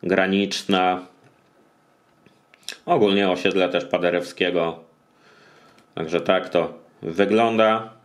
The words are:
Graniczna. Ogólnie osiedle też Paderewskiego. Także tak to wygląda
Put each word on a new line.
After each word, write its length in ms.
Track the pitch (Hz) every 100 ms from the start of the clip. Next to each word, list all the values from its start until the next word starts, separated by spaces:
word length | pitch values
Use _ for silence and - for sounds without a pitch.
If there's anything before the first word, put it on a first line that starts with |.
Graniczna. 1040 | 87 95 95 98 98 - - 95 92 90 - _ _ _ _ _ _ _ _ _ _ _ _ _ _ _ - - -
Ogólnie 400 | 175 104 98 98
osiedle 380 | 90 101 95 90
też 160 | 90
Paderewskiego. 1000 | 85 90 87 87 87 - 90 90 82 80 - _ _ _ _ _ - - - _ _
Także 260 | - 80 82
tak 280 | 82 92 -
to 300 | 90 80 - - _
wygląda 880 | - 82 101 107 113 113 110 110 113 -